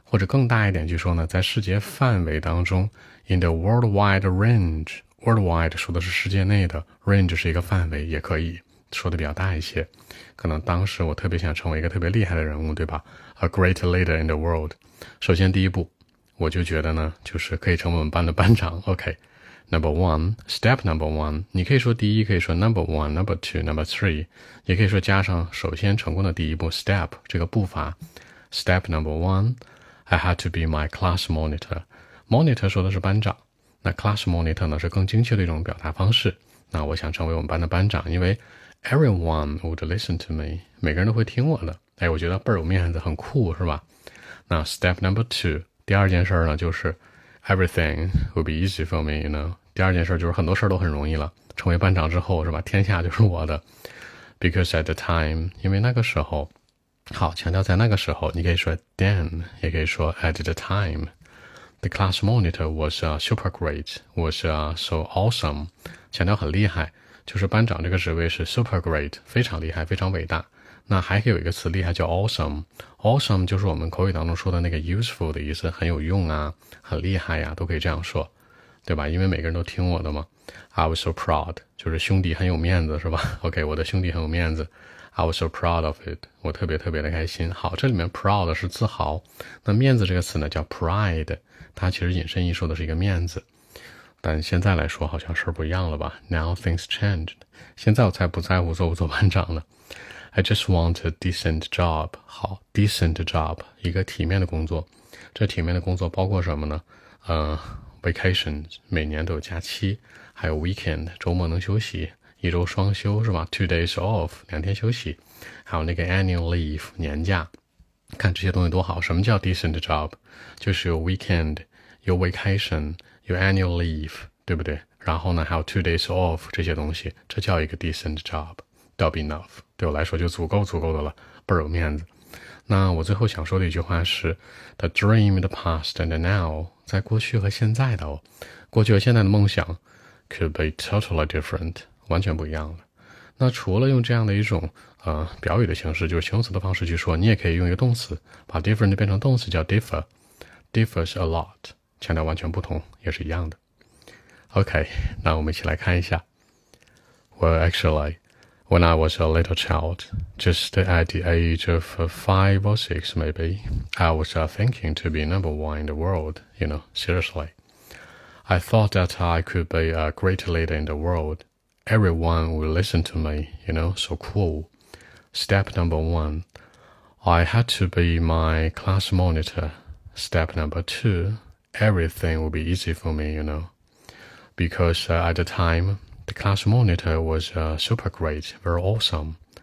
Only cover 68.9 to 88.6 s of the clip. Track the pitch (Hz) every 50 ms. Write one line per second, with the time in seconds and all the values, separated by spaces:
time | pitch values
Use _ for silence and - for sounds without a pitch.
68.9 | 80 76 73 71 - - - - - 120 120 - 90 78 80 78 76 82 80 -
69.9 | 95 - 95 92 95 90 80 82 85 78 - _ _ _ - - - - _ -
70.9 | 104 95 90 - 95 101 107 127 107 82 80 85 85 - - 90 82 95 90 87
71.9 | 87 - 87 82 85 90 98 107 - - 80 73 73 73 80 - _ - - -
72.9 | - _ - 104 120 139 - - 107 95 92 90 101 92 98 98 80 76 80 82
73.9 | - - 90 98 90 82 78 82 85 87 - 95 90 87 85 87 80 78 78 82
74.9 | 90 104 117 117 - - 85 80 73 73 73 73 78 - - 85 80 - 85 85
75.9 | 85 76 76 80 92 98 90 80 76 76 73 76 - _ _ - - - - -
76.9 | - 78 78 92 95 90 - - 85 78 78 76 76 - 90 82 85 78 - 92
77.9 | 78 78 85 - - - 73 - _ _ _ _ _ - - - _ _ _ -
78.9 | 85 76 73 73 80 90 95 95 90 78 80 82 82 85 85 - - - 92 90
79.9 | 87 82 82 78 76 73 73 - _ _ _ - - - - - - - 82 80
80.9 | 80 80 - 87 80 - - - 78 76 76 82 - - - _ _ - - 80
81.9 | 80 80 - - 101 95 90 90 80 - 95 90 90 80 80 87 92 87 82 76
82.9 | 76 78 - 85 80 78 - - - - - 87 85 80 76 76 78 78 82 -
83.9 | - 95 92 90 80 85 80 78 80 87 87 80 80 80 78 - _ - - -
84.9 | - - - - - - 87 82 82 - 85 82 - - - 85 85 82 80 78
85.9 | 73 - - - 78 - - - _ _ - 82 78 - 95 80 - 78 - -
86.9 | 80 78 73 76 80 82 80 82 - - 85 82 90 - - 85 90 92 - 135
87.9 | 123 90 82 85 - - - 98 101 104 92 82 80 -